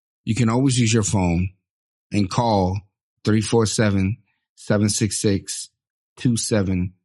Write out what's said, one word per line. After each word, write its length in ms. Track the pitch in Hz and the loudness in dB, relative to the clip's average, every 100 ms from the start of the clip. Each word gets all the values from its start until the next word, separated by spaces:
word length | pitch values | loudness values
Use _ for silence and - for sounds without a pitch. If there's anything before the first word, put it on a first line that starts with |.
| _ _ - | _ _ -4
you 100 | 113 | 0
can 140 | 117 | 0
always 280 | 120 139 120 | 2 2 2
use 160 | 113 | 2
your 100 | 113 | 2
phone 480 | 101 104 90 85 92 - _ _ _ _ _ | 0 0 0 0 -2 -6 _ _ _ _ _
and 180 | 101 95 | -2 -2
call 480 | - 120 101 92 98 - _ _ _ | 0 0 2 0 -4 -10 _ _ _
three 160 | - 107 | 0 0
four 240 | 101 117 107 | 2 0 0
seven, 520 | - 107 98 95 117 _ _ _ _ | 0 0 2 0 -2 _ _ _ _
seven 340 | - 104 104 | -2 0 0
six 320 | - 107 - | 0 -2 -2
six, 480 | 107 98 - - - _ _ _ _ - | -2 -2 -4 -12 -14 _ _ _ _ -4
two 180 | 131 113 | -2 -2
seven 560 | - 110 95 90 92 - | -2 -2 0 -2 -4 -8